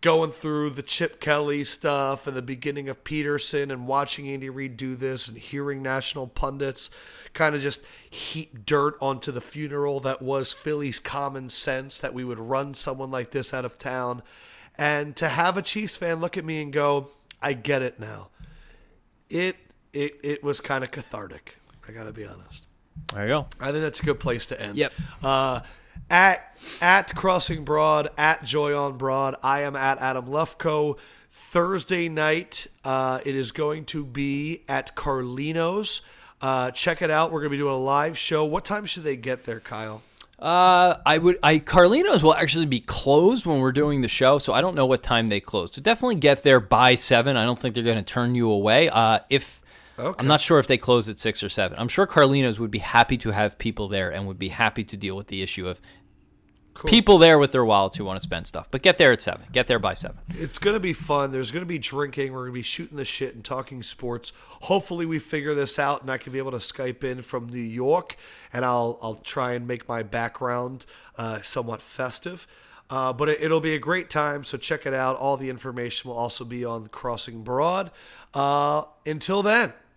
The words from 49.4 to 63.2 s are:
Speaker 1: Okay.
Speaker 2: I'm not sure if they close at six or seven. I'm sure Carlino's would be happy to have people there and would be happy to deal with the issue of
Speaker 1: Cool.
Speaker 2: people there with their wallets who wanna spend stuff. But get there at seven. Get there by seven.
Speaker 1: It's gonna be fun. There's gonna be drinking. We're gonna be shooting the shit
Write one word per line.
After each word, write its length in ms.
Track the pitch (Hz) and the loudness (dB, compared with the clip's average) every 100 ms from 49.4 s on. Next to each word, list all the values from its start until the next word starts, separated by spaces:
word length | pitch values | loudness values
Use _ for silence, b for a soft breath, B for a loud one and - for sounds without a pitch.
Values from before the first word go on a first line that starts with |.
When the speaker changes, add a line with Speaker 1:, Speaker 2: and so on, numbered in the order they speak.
| - - - b b b | 0 -16 -20 b b b
Speaker 1:
Okay. 180 | 123 185 | -8 -2
Speaker 2:
I'm 100 | 135 | 2
not 120 | 147 | 2
sure 180 | - 160 | 6 6
if 80 | 123 | 6
they 120 | 127 | 2
close 300 | - 123 110 | 4 4 4
at 100 | 104 | -2
six 240 | 113 104 | -2 -2
or 60 | 101 | -4
seven. 300 | - 95 - | 0 -2 -2
I'm 100 | 117 | -4
sure 180 | - 190 | 2 2
Carlino's 540 | - 139 139 131 107 | 6 6 6 2 0
would 100 | 113 | -4
be 80 | 107 | -4
happy 380 | - 117 117 123 | 2 4 4 2
to 120 | 117 | -2
have 280 | 101 104 - | 0 0 0
people 300 | 117 104 101 | -6 -4 -4
there 220 | 98 92 | -2 -4
and 160 | 90 98 | -4 -8
would 100 | 95 | -8
be 100 | 95 | -8
happy 360 | - 113 113 | 0 0 0
to 120 | 104 101 | -8 -8
deal 200 | 98 95 | -8 -8
with 100 | 104 | -8
the 160 | 95 | -6
issue 240 | 92 - 90 | -6 -6 -6
of 140 | 87 b b b _ _ _ _ _ _ | -8 b b b _ _ _ _ _ _
Speaker 1:
Cool. 140 | - 156 | -8 4
Speaker 2:
people 300 | 226 208 196 | 4 10 10
there 220 | 165 156 | 12 10
with 100 | 143 | 6
their 140 | 131 | 4
wallets 320 | 117 104 95 - | 6 6 4 -2
who 80 | |
wanna 160 | 98 95 | -6 -6
spend 260 | - 85 - | -6 -6 -6
stuff. 240 | 80 - | -10 -6
But 120 | 135 | 2
get 160 | 190 175 | 4 8
there 120 | 147 | 6
at 100 | 120 | 6
seven. 260 | - - - | 0 -6 -4
Get 160 | 123 127 | -2 0
there 140 | 120 | 0
by 140 | 98 | 0
seven. 240 | 92 - - - | -4 -8 -12 -12
Speaker 1:
It's 320 | 139 160 - | -8 -8 -2
gonna 180 | 202 214 | -2 0
be 140 | 185 | -2
fun. 400 | 156 - 143 139 | -6 -2 0 0
There's 180 | 131 120 | -4 -6
gonna 160 | 147 180 | -6 -6
be 140 | 170 | -8
drinking. 520 | 117 139 143 135 135 | -6 -4 -6 -4 -6
We're 100 | 131 | -6
gonna 100 | 127 | -10
be 100 | 123 | -8
shooting 340 | 113 - - 147 | -6 -8 -8 -10
the 80 | |
shit 300 | 131 - | -8 -6